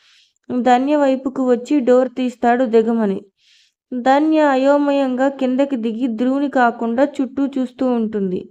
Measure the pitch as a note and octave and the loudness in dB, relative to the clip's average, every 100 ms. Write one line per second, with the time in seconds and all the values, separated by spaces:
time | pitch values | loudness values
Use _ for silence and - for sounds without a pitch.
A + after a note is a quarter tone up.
0 | _ _ _ _ - B3 A#3+ B3 C4+ D4+ | _ _ _ _ -8 -2 2 2 2 2
1 | C#4 C4 C4+ C4 B3+ A#3+ B3 D4 A#3+ B3 | 2 0 -2 -2 0 0 0 0 4 2
2 | B3+ C4 B3+ A#3 A#3+ B3 C4 A3+ A3 A#3 | 2 -2 -6 -2 0 2 2 2 2 0
3 | G#3 F#3+ - _ _ _ _ _ _ B3+ | -2 -4 -8 _ _ _ _ _ _ -4
4 | B3+ C#4 D#4 D#4 D4 C4 C4+ C#4+ C#4+ C#4 | 0 2 2 2 2 2 2 2 2 0
5 | C4 B3 C4+ C#4 B3+ B3+ C#4+ C4 A3+ A3 | 0 0 -2 -2 -2 0 -2 -2 -4 -4
6 | B3+ A3 B3+ C4+ C#4+ C4+ A#3+ A#3 A#3 A#3 | -4 -2 -2 0 -2 0 0 0 -4 0
7 | C#4 - A#3+ - C#4 C#4 B3 - C4 A#3+ | -2 -2 -6 -4 -4 -4 -6 -4 -2 -2
8 | A3 G#3+ F#3+ F#3 - | -2 -4 -4 -4 -8